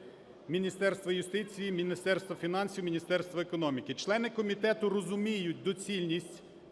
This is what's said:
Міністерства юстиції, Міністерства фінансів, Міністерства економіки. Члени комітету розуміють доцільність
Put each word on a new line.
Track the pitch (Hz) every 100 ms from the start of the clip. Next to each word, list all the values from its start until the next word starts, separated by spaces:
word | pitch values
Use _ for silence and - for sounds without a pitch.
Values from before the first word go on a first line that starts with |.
| - - - - -
Міністерства | 180 190 185 196 190 175
юстиції, | 185 175 202 208 - 196
Міністерства | 180 180 175 185 175 - 165
фінансів, | 170 185 202 196
Міністерства | 175 165 170 180 180 175
економіки. | 170 170 151 131 104
Члени | 131 - 220 233
комітету | 226 208 202 220 220 208
розуміють | 196 175 202 214 208 170 135
доцільність | 180 190 202 202 170 175 170 - - - -